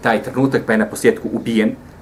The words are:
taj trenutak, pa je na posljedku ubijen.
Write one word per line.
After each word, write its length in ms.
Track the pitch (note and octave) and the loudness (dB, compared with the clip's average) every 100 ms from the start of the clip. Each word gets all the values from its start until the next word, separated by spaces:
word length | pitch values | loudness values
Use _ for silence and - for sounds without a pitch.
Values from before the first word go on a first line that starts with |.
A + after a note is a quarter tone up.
taj 200 | A#2+ A2 | 0 0
trenutak, 400 | - B2+ C3+ A#2+ - | -2 -2 0 0 2
pa 60 | |
je 60 | A2 | 0
na 80 | G#2 | 0
posljedku 420 | - A#2 - A2+ | 2 2 2 -4
ubijen. 420 | A2+ - A2+ A2 - - - | -6 -2 0 0 -2 -14 -8